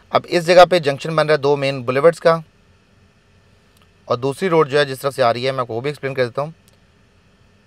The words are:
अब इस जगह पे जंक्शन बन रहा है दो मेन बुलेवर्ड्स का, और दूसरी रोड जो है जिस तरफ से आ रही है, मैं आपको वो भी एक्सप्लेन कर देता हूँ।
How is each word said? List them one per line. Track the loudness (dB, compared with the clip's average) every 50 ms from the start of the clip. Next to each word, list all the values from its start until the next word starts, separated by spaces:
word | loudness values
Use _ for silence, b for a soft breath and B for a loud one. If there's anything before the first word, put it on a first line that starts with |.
| b b
अब | -2 -2 -2
इस | 0 -2 -2 2
जगह | 4 6 8 8
पे | 6 4 2
जंक्शन | 0 -2 -4 -4 -6 -4 -2
बन | -2 0
रहा | 0 0
है | 0
दो | 2 0 0
मेन | 0 -2 -4 -4 -4
बुलेवर्ड्स | -6 -4 -2 2 2 2 2 4
का, | 2 0 0 0 -4 -12 _ _ _ _ _ _ _ _ _ _ _ _ _ _ _ _ _ _ _ _ _ _ _ _ _ _ _ _ _ _ _ -6
और | -6
दूसरी | -4 -4 -6 -6 -4 -4 0
रोड | 2 2 2 2
जो | 2 0
है | 0
जिस | 0 -4 -6
तरफ | -6 -6 -2
से | 0
आ | 0 0
रही | 0 0 -2
है, | -4
मैं | -4 -4
आपको | -6 -6 -6
वो | -6
भी | -6 -8
एक्सप्लेन | -8 -8 -8 -8 -4
कर | -4 -4
देता | -4 -4 -6
हूँ। | -8 -8 -10 _ _ _ _ _ _ _ _ _ _ _ _ _ _ _ _ _ _ _ _ _ _